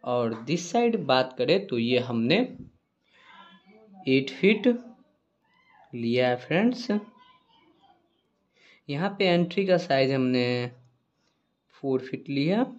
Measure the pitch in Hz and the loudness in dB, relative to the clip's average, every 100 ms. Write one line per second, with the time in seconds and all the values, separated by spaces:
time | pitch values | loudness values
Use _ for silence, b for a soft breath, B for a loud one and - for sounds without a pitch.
0 | - 123 117 110 113 175 - 233 240 220 | -2 -2 -2 -4 -4 -4 -2 0 0 0
1 | 139 127 127 - 127 185 - 120 117 123 | 2 2 2 -2 0 0 0 -4 0 0
2 | 120 117 113 185 254 - - _ _ _ | 0 -2 2 2 0 -6 -20 _ _ _
3 | _ B B B B B _ - - - | _ B B B B B _ -20 -20 -12
4 | - 135 135 - 190 214 247 233 - - | 0 0 0 0 2 4 2 0 -6 -20
5 | _ _ _ _ _ _ _ _ _ 123 | _ _ _ _ _ _ _ _ _ -6
6 | 117 120 127 123 - 165 233 254 - 208 | -2 2 2 0 0 0 2 -2 -4 -4
7 | - _ _ _ _ _ _ _ _ _ | -4 _ _ _ _ _ _ _ _ _
8 | _ _ _ _ _ b b b - 143 | _ _ _ _ _ b b b -10 -6
9 | 196 196 190 175 175 - 196 180 180 135 | -6 0 2 2 2 0 2 2 2 2
10 | 135 135 127 127 123 123 123 - _ _ | 2 2 0 2 0 -2 -4 -10 _ _
11 | _ _ _ _ _ _ _ _ 135 131 | _ _ _ _ _ _ _ _ -4 -2
12 | 127 131 - 139 147 202 262 | -4 -10 -6 -2 0 0 -2